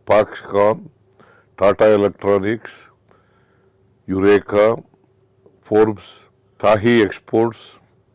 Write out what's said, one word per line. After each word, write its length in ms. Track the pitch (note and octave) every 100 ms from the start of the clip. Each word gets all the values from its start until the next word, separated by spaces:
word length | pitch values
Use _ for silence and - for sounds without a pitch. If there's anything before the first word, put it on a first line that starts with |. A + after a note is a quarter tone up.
| -
Foxconn, 840 | G#2 G#2 - - G2+ G2+ A2+ G#3 _ _ _ _ _ _ -
ಟಾಟಾ 280 | F#2+ G2+ A2
ಎಲೆಕ್ಟ್ರಾನಿಕ್ಸ್, 1120 | G#2+ G2+ - G2 G2+ G2 A#2 - - - _ _ _ _ _ _ _ _ _ _ _ -
ಯುರೇಕಾ, 640 | F#2+ G2 G2+ - G#2 G#2+ A#2 - _ _ _ _ _ _ _
ಫೋರ್ಬ್ಸ್, 680 | - G#2+ A2 G#2 - - _ _ _ _
ತಾಹಿ 380 | G2+ G#2+ A2 A#2+
ಎಕ್ಸ್‌ಪೋರ್ಟ್ಸ್, 840 | G2 - _ G#2+ A#2 A2 - - _ _ _